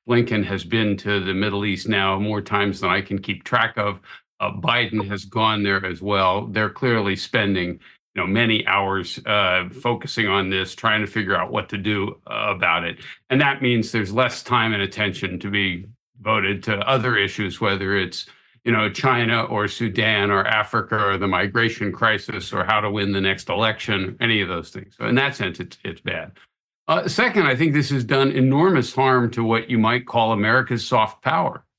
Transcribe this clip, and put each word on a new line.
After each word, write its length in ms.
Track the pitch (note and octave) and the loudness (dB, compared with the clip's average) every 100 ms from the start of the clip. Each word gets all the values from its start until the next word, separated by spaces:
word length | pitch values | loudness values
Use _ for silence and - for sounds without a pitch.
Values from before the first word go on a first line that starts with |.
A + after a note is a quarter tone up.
| A#2+ | 0
Blinken 360 | A#2+ A#2+ G#2+ | 2 2 0
has 220 | F#2 G2 E2+ | -2 -4 -2
been 320 | A2+ G#2 G2+ | 0 0 0
to 240 | G#2 G2+ | 0 -2
the 100 | F#2 | 0
Middle 300 | F#2+ G#2 G2+ | -2 0 -2
East 240 | G#2 F2+ A2 | -2 -4 -2
now 320 | G2 F#2+ F#2+ | 0 0 0
more 220 | G#2+ G#2 | -2 -4
times 400 | G2+ G#2 G2+ F#2+ | -2 0 0 0
than 80 | F#2 | 0
I 100 | G2 | 0
can 200 | - G3 | -2 -6
keep 260 | - F#2+ - | -4 -8 0
track 320 | A#2+ A2+ A2 | 0 0 0
of. 240 | G#2 G2 - - _ - | -4 -4 -14 -20 _ -6
Uh, 100 | G2+ | -6
Biden 560 | G2 G2+ A#2+ G#2+ G#2+ G2 | -2 0 0 0 -2 -2
has 160 | G2 | -6
gone 400 | - A2+ A2 G#2 | -4 0 0 2
there 200 | G2+ F#2+ F#2 | 2 0 -2
as 160 | E2 | -6
well. 440 | G2 G2 F#2 G2 A2+ | 0 2 4 2 0
They're 240 | G#2+ G#2+ | -2 -2
clearly 460 | - B2+ A#2 G2+ F#2+ | 0 0 2 0 -2
spending, 640 | - A2+ G2+ F#2 F2+ F2 - _ _ | -2 0 2 2 -2 -6 -14 _ _
you 80 | F#2 | -4
know, 60 | F2+ | 0
many 400 | A2 A#2 G#2+ F#2+ | 2 2 2 2
hours, 520 | G2 G2 G2 F2 - - | 0 0 -2 -4 -8 0
uh, 440 | G#2 F#2 F#2 F2+ | 2 4 2 -2
focusing 580 | - A#2+ A#2 - A#2 G#2 | -4 -2 -2 -4 -2 0
on 220 | G2 F#2+ | 2 0
this, 260 | F#2+ F#2 - | -2 -4 -2
trying 240 | A2 G#2+ | 0 0
to 80 | G2 | -2
figure 300 | A2+ F#2+ F2+ | -2 0 0
out 160 | F2+ | 0
what 160 | - - | -4 -4
to 80 | G#2 | -4
do, 420 | G#2 G#2 G2+ - - | -2 0 -2 -6 -8
uh, 180 | A2 G#2 | -4 -2
about 300 | F#2 F2 E2+ | 0 0 0
it. 140 | E2+ - - - - | -2 -8 -14 -14 -2
And 100 | C3 | 2
that 220 | C#3+ C3+ | 2 2
means 320 | B2+ A#2 A2 | 2 2 0
there's 180 | A2+ F#2+ | -2 0
less 320 | A2+ B2 - | 0 0 -2
time 300 | - B2 A2+ | 0 2 2
and 100 | G#2 | 0
attention 560 | G2 - G#2 E2+ F#2 F2+ | -2 -2 -4 -2 -6 -6
to 100 | G2+ | -2
be 360 | G2+ F#2+ F2 A2 - _ - | 0 0 -2 -10 -20 _ -8
devoted 460 | G#2+ A2 F#2+ F#2+ | 0 0 0 -2
to 160 | A2+ G2+ | -2 -2
other 360 | C3 C3 B2 G#2+ | 0 0 2 0
issues, 460 | G2 - G2 - | 0 -2 -6 -2
whether 340 | G#2+ G2 G2 G2 | -2 0 0 0
it's, 300 | F2+ - - - _ _ A#2 | -2 -6 -14 -20 _ _ 0
you 60 | |
know, 180 | A2 G#2+ | 2 0
China 540 | - C3+ A#2+ A2+ A#2 | 0 0 2 2 0
or 240 | A2+ G#2 G#2 | 0 -2 -2
Sudan 640 | - A2+ G#2+ A2 G#2 G2+ | -2 -4 0 0 2 2
or 160 | G2 A2+ | 2 2
Africa 500 | A2 G#2 A2+ F#2 A2 | 0 0 -2 -2 0
or 200 | G2+ F#2+ | 0 0
the 100 | F#2+ | 0
migration 640 | F#2 G2+ A#2 A2+ - G#2 | 0 0 0 -2 -2 -4
crisis 640 | - A2+ G#2 - E2+ - | 0 0 0 -4 -10 -6
or 100 | G2+ | -4
how 160 | F#2 G#2+ | 0 0
to 100 | G#2 | 0
win 220 | G#2 G2 | -2 0
the 80 | G2 | 0
next 300 | F#2+ F#2+ - | 0 -2 -2
election, 640 | F#2 A2 G#2+ - G2 F#2+ - | 0 0 -2 -2 -2 -2 -2
any 180 | A#2 A2 | 0 0
of 80 | F2+ | 0
those 220 | F2 E2 | -4 -8
things. 260 | F#2 F#2+ - | -14 -14 -6
So 80 | A2+ | 0
in 100 | B2 | 0
that 200 | C#3 - | 0 -2
sense, 240 | F#2 F2 | -6 -6
it's, 180 | - - | -12 -10
it's 160 | F#2 E2 | -12 -10
bad. 320 | - E2 D#2 - _ _ _ _ - | -8 -8 -10 -18 _ _ _ _ -2
Uh, 180 | D#3+ - | 0 0
second, 360 | - B3 A3 D3 | 0 2 4 2
I 120 | B2 | 4
think 160 | D#3+ | 4
this 160 | D3 C#3 | 2 2
has 160 | C#3 A2 | 0 2
done 260 | C3+ C3+ | 2 4
enormous 640 | C3+ C3 C#3 F#3 D3+ A#2 - | 4 4 6 4 4 2 2
harm 340 | C3 B2+ A#2 | 4 4 2
to 120 | A#2 | 0
what 260 | A2+ A2+ A2+ | 2 0 2
you 80 | A#2 | 2
might 300 | A2 A#2+ A#2+ | 4 2 0
call 240 | A#2+ A2 | 2 2
America's 560 | G#2 G#2+ B2+ B2 A#2 - | 2 4 2 2 -2 2
soft 340 | A#2+ A2 - | 2 2 0
power. 440 | C3+ D#3+ C#3+ - _ | -2 0 0 -4 _